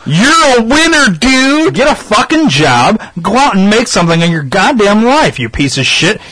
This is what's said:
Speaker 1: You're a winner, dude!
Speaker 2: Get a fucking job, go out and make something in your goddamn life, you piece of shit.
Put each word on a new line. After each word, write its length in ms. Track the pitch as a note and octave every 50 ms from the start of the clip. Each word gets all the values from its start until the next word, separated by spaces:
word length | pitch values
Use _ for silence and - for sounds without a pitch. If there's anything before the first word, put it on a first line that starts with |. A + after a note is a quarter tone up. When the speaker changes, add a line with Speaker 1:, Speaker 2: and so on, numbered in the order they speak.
| -
Speaker 1:
You're 540 | - C#3+ E3 A3 C#4+ D#4+ E4 D#4+ C#4+ B3 A#3+
a 20 |
winner, 480 | A3+ A3+ C#4 D4+ E4 E4 E4 D4+ C#4 B3+ F3 D#3
dude! 560 | - C4 C4 C4 C4 C4+ C#4+ D4+ D#4+ F#4+ C3+
Speaker 2:
Get 180 | E3 C4 D4+
a 40 | C4
fucking 540 | - - - G#3+ G3+ A#3+ - D#4+ D#4+ D#4+ B3
job, 520 | C3+ C#3+ D#3 C#3+ B2 A#2+ B2 E3 G#3+ G#3+ - - - F3+
go 160 | E3 F#3+ G#3
out 200 | B3+ C#4 C4+ G#3
and 120 | F#3+ F#3+ G3+
make 200 | G#3+ A3+ B3+ -
something 340 | - G3 E3+ E3 E3+ E3
in 80 | E3+ E3+
your 140 | E3+ D#3+ D3
goddamn 600 | C3 B2 G3 F#3 A#3 C#4+ A#3 G#3 G3 G#3 G#3+ A3+
life, 360 | A#3+ C4 D4+ D4+ F3+ - -
you 100 | B2 A2
piece 300 | - - C#3+ C3+ - C#3+
of 80 | C3 -
shit. 340 | - - D3+ E3+ G#3+ - - -